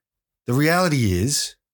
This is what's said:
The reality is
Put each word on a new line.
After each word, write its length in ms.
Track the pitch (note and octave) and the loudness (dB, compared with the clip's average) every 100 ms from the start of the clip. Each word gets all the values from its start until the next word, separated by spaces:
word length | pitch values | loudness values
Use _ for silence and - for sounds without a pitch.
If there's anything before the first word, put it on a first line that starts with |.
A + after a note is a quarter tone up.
| _ _ _ _ - | _ _ _ _ -4
The 80 | |
reality 580 | B2+ D3+ F3 F3+ C#3+ G#2+ | 0 2 2 0 0 0
is 440 | F2+ A#2+ C#3+ - - _ | 0 -2 -4 -8 -12 _